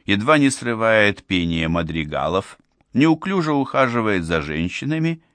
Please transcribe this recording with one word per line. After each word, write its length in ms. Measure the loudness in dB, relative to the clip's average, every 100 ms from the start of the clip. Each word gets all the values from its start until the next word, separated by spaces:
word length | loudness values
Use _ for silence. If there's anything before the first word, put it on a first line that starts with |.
| -2
едва 320 | 0 2 4
не 140 | 4
срывает 720 | 0 -4 0 2 4 4 0
пение 440 | -2 -2 0 0 0
мадригалов, 920 | -2 -2 -4 -4 -4 -2 -2 -4 -14 _ _ _
неуклюже 600 | 2 2 2 0 -2 0
ухаживает 680 | -2 -2 0 0 0 0 0
за 200 | 0 -2
женщинами 800 | -2 -4 -4 -4 -4 -2 -2 -4 _